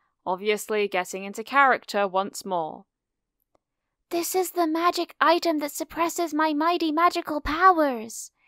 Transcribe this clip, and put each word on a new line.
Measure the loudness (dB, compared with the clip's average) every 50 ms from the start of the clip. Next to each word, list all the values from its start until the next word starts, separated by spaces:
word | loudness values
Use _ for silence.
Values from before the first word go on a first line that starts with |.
| _ _ _ _ _
obviously | -4 -4 -2 0 0 -2 -2 -2 -2 -2 -2 0
getting | 0 0 -2 -4 -4 -6 -10 -10
into | -10 -10 -10 -10
character | -2 2 4 6 6 4 2 0 -4 -2 0 0
once | 0 0 0 -2 -2 -6 -10 -8
more. | -4 -4 -2 -4 -4 -8 -12 -18 _ _ _ _ _ _ _ _ _ _ _ _ _ _ _ _ _ _ _ _ _ _ _ _ _
This | -6 -4 -4 -2 -2
is | -2 -2 -2
the | 0 0 0
magic | 0 0 2 2 0 0 0 -4 -6 -4 0
item | 4 4 4 4 2 0 0 0
that | -2 -6 -6
suppresses | -8 -10 -8 -4 -2 -2 -2 0 -2 -4 -2 0
my | 0 0 0 0
mighty | 0 2 2 2 2 0 0
magical | 2 2 2 2 2 0 -4 -4 -6 -4
powers. | -4 -4 -2 4 6 6 6 6 4 2 0 -2 -6 -10 -12 -14 -14 -16 -18 _ _